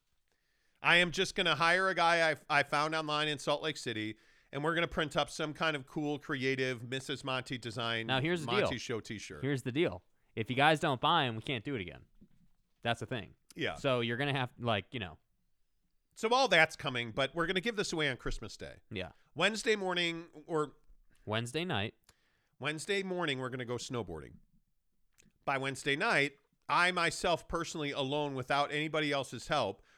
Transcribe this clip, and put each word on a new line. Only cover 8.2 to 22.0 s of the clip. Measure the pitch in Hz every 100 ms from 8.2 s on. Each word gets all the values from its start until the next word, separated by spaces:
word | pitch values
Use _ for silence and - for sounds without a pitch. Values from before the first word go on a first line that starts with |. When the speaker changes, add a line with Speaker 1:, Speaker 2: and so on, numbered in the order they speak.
Speaker 2:
here's | 156 175 117
the |
Speaker 1:
Monty | 123 -
Speaker 2:
deal. | 120
Speaker 1:
Show | - 113
T-shirt. | - 107 - 76
Speaker 2:
Here's | 131 139
the | 127
deal. | 127 165 90 - _ _ -
If | 107
you | 127
guys | 147 156
don't | 165 131
buy | 147 170 131
'em, | 110
we |
can't | - 123
do | 147
it | 131
again. | 87 65 - - - _ - _ _ _
That's | 117 117
the | 113
thing. | 127 90 - - -
Speaker 1:
Yeah. | 156
Speaker 2:
So | 76 139 123
you're | 117 120
gonna | 143 139
have, | 123 -
like, | 117 104 -
you | 123
know. | 90 80 _ _ _ _ _ _ _ _ _
Speaker 1:
So | - 220
all | 254 254
that's | 175 156 -
coming, | 151 123 117
but | 113 135
we're | 170 165
gonna | 190
give | 233 208
this | 196
away | 165 147
on | 120
Christmas | 139 - 107 -
Day. | 76 - -
Speaker 2:
Yeah. | 104 87 - _
Speaker 1:
Wednesday | - 190 214 226 214
morning | 185 175 170 165 170 - 151
or | 160 147 - - - _ _ -
Speaker 2:
Wednesday | 110 117 143
night. | 180 117 104 -